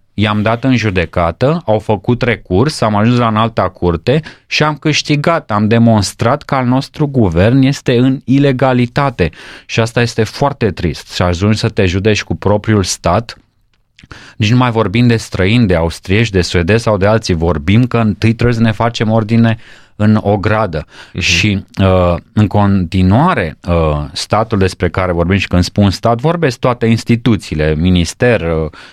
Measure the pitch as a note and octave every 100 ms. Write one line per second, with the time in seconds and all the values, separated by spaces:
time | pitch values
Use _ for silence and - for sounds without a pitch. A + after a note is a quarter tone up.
0 | _ - G#2+ G#2+ G#2 A#2 C3+ B2 A2 F2+
1 | D#2+ - E2+ D#2+ C3 E3+ - G#2+ - G#2
2 | - A#2+ A#2+ G#2 - F2+ C#3+ - A2 G#2
3 | A2 B2 A#2 G#2+ A2+ A2+ F#2 - F2 E2
4 | - D3+ D#3 - _ - D3+ D3+ D#3 C#3+
5 | - D3 D#3+ E3 - G#2 G#2+ A2+ A#2 G#2+
6 | G2+ - A2+ D3 - C3+ B2 B2+ - -
7 | D3 C3+ G2+ E2 G#2 C3+ C3+ C#3 - A#2+
8 | C3 C3 - C3+ C#3+ B2+ C3 B2+ A#2+ -
9 | C#3 B2+ E2 - - - - - A2+ -
10 | A#2 - G#2+ - C#3 - G#2+ E2+ F2 C#2
11 | - - F2+ E2+ G#2 A2 A2+ - F#2 F#2+
12 | G#2 G#2 - D#2+ F#2+ G#2 A2+ G#2+ F#2 -
13 | E2+ F#2 A#2 - _ _ _ _ _ _
14 | - - - - G#2+ B2 B2 A2+ G2+ A2+
15 | A#2+ A2+ - - F#2+ A#2+ A2 E2+ E2 -
16 | - G2+ A2+ F#2+ E2 F2+ E2 A2 A2+ G#2
17 | G2 A2 - E2+ E2 D#2+ D#2 G#2+ B2+ A#2
18 | A2 F#2+ A2+ A#2 A#2+ A#2 A2+ G#2+ A#2 A#2
19 | A2 A2+ G#2+ A#2 A#2 A2 - - - -
20 | G#2+ G#2+ G2+ G2+ G2 A2 G#2+ D#2 - -
21 | - F2 E2+ - G#2+ G2 - - F#2+ F#2
22 | F2 E2+ - - G#2 G#2+ G2+ G2 E2+ F#2+
23 | F#2 G#2+ E3+ D#3 E2 - - E2+ D#2 D2
24 | C#2+ - - G#2+ A2+ G#2 F#2 - - G2
25 | F#2 E2+ E2+ G2 - F2+ F2 - G2+ -
26 | A#2 A#2 D3+ E3+ D3+ - C3 A#2 A2+ A#2
27 | - A#2+ B2+ G2+ - D2+ D2+ D#2 F2+ F2+
28 | E2 - B2 G#2+ E2 D#2+ D#2 - -